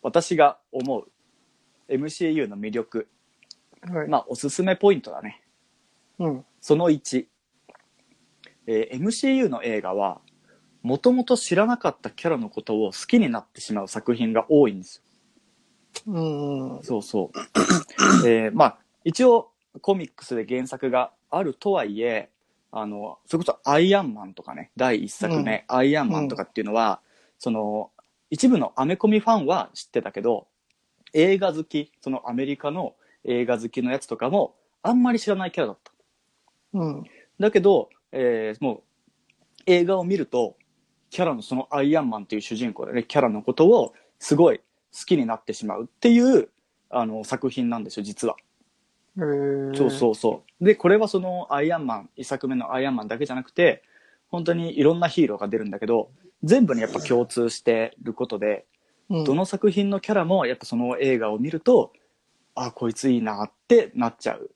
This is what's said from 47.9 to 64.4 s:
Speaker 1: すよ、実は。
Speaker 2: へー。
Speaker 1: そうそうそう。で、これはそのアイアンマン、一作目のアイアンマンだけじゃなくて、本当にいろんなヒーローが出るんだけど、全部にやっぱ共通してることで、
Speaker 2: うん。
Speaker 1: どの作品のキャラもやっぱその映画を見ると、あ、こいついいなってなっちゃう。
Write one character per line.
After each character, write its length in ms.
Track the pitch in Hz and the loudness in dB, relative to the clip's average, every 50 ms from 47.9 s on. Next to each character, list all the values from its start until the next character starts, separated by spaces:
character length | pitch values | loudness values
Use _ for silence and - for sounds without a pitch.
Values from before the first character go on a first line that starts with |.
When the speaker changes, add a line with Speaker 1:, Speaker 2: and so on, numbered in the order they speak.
Speaker 1:
す 80 | - - | -8 -8
よ、 40 | 104 | -8
実 220 | 101 101 - - | -8 -8 -6 -4
は。 100 | 113 - - _ _ _ _ _ _ _ _ _ _ _ _ _ _ _ | -4 -4 -6 _ _ _ _ _ _ _ _ _ _ _ _ _ _ _
Speaker 2:
へ 40 | 190 | -6
ー。 560 | 175 151 143 143 139 139 139 139 139 135 135 | -2 -2 -2 0 0 -2 -2 -2 -4 -6 0
Speaker 1:
そ 100 | 139 143 | 2 2
う 40 | 123 | 2
そ 200 | - - 123 117 | 2 2 0 0
う 40 | 107 | 0
そ 260 | - - 113 - - _ _ _ _ | 2 0 -2 -2 -2 _ _ _ _
う。 40 | 175 | 4
で、 100 | 190 214 | 4 4
こ 140 | - - 180 | 4 6 4
れ 80 | 196 | 4
は 100 | 214 220 208 | 4 4 0
そ 120 | - 196 | -2 -4
の 320 | 180 185 180 180 175 - 143 | -4 -4 -6 -8 -6 -4 -2
ア 100 | 143 147 | 0 0
イ 100 | 160 170 | 0 -2
ア 60 | 165 | -2
ン 80 | 151 | -4
マ 100 | 127 113 104 | -6 -6 -8
ン、 120 | 87 82 _ | -10 -16 _
一 100 | - 127 | -16 -10
作 220 | - 143 127 - 131 | -8 -8 -6 -4 -4
目 80 | 131 | -4
の 160 | 127 120 - 117 | -4 -4 -4 -4
ア 80 | 131 | -4
イ 60 | 135 | -2
ア 40 | 139 | -2
ン 60 | 131 | -4
マ 80 | 120 110 | -4 -4
ン 40 | 104 | -6
だ 80 | 110 | -6
け 100 | 117 147 | -6 -6
じ 60 | 139 127 | -6 -6
ゃ 40 | |
な 80 | 127 127 | -10 -10
く 80 | - _ | -8 _
て、 300 | - 175 160 - - _ _ _ _ _ _ _ _ _ _ | 2 2 2 2 0 _ _ _ _ _ _ _ _ _ _
本 140 | - 175 165 | -8 -6 -2
当 100 | 165 170 | -2 -2
に 220 | 170 165 165 - | -2 -2 -6 0
い 60 | - 143 | 4 4
ろ 120 | 147 170 | 4 4
ん 60 | 170 | 4
な 60 | 170 | 0
ヒ 180 | 165 - - 160 | -2 2 2 2
ー 40 | 120 | 2
ロ 80 | 104 | 0
ー 20 | 101 | -4
が 100 | 104 104 | -6 -4
出 100 | 101 110 | -4 -4
る 60 | 107 | -4
ん 60 | 104 | -6
だ 80 | 98 104 | -8 -8
け 80 | - | -4
ど、 240 | 107 117 113 104 - _ _ _ - _ _ - | 0 0 0 -2 -4 _ _ _ -20 _ _ 2
全 240 | 156 196 269 247 | 4 4 4 4
部 80 | 170 131 | 2 2
に 60 | 117 | -2
や 80 | 110 110 | -2 -4
っ 20 | |
ぱ 100 | - - | -4 -6
共 260 | - - 127 120 120 | -4 0 0 0 0
通 220 | - - 123 120 117 | 0 -2 -2 -2 -2
し 120 | 110 - | -4 -4
て 360 | _ - 117 113 113 113 - _ - | _ 0 0 0 0 -4 -8 _ -12
る 100 | 120 110 | -12 -8
こ 140 | - 123 | -8 -8
と 120 | 117 - 101 | -8 -6 -4
で、 260 | 101 107 104 95 - _ _ _ _ _ _ _ _ _ | -2 -2 -2 -4 -6 _ _ _ _ _ _ _ _ _
Speaker 2:
う 120 | 196 165 156 | -4 -2 0
ん。 20 | |
Speaker 1:
ど 100 | 147 135 | 0 0
の 80 | 160 190 | 0 0
作 260 | 185 - 190 - 208 | -2 -4 0 0 2
品 200 | 180 196 202 202 | 2 2 0 0
の 100 | 196 196 | 0 -4
キ 100 | - - | -2 -2
ャ 40 | 214 | 0
ラ 100 | 208 170 | 0 2
も 220 | 160 185 190 147 | 2 0 0 0
や 80 | 120 131 | -2 -4
っ 20 | |
ぱ 100 | - - | -6 -8
そ 80 | - - | -6 -4
の 240 | 117 120 123 123 - | -2 -2 -2 -2 0
映 200 | 135 135 131 120 | 0 2 2 2
画 140 | 113 107 107 | 0 -2 -2
を 60 | 107 | -2
見 100 | 120 151 | -4 -4
る 100 | 170 160 | -4 -2
と、 320 | _ - 254 220 170 - _ _ _ _ _ _ _ _ _ _ _ _ _ | _ 4 4 4 4 2 _ _ _ _ _ _ _ _ _ _ _ _ _
あ、 160 | - 127 123 - | -8 -8 -8 -6
こ 160 | - - 117 | -4 -4 -4
い 60 | 113 | -4
つ 140 | - - 135 | -2 0 2
い 100 | 127 120 | 2 2
い 40 | 113 | 0
な 200 | 110 107 101 104 | -4 -6 -6 -8
っ 80 | 104 _ _ _ _ | -8 _ _ _ _
て 240 | 247 233 - - - | 4 4 4 2 -2
な 140 | - - 113 | -4 -4 -4
っ 80 | - _ | -4 _
ち 120 | - 120 | -6 -6
ゃ 40 | 113 | -6
う。 160 | 110 | -6